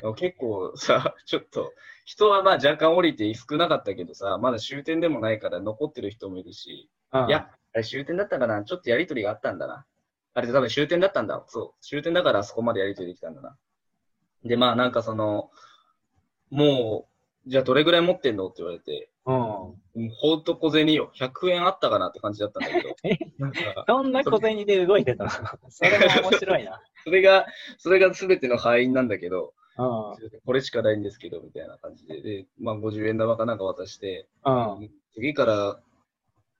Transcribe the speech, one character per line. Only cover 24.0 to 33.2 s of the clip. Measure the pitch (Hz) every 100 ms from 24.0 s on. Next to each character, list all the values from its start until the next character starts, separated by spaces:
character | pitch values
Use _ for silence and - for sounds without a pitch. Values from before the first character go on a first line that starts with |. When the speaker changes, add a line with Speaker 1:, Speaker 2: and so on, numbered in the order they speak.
Speaker 2:
ん | 269
な | 254
小 | 285 220
銭 | 220 214 208
で | 196
動 | 175 202
い | -
て | 117
た |
の？ | 101
Speaker 1:
そ | - - - - -
れ | 180 202
Speaker 2:
<laughs> |
そ | 180
れ | -
も | 185
面 | 202
白 | 190 170
い |
な。 | 101 - _
Speaker 1:
<laughs> | -
そ | 156
れ | 185
が、 | 190 190 - - - -
そ | 160
れ | 185
が | 185
全 | 180 190 185
て | 127
の | 120
敗 | 117 120
因 | 127
な | 131
ん | 123
だ | 95
け | 87
ど、 | 90 78 - _ -
Speaker 2:
う |
ん。 | 127 117 107 104 110 -
Speaker 1:
「こ | -
れ | 131
し | 135
か | 120
な | 107
い | 107
ん |
で | 101
す | -
け | 87
ど」 | 87
み | 76
た | 76
い | 78
な | -
感 | 80
じ | - 76
で。 | 80
で、 | - 101 95 -
ま | 117
あ | 107
五 | 107
十 | 107 107
円 |
玉 | 110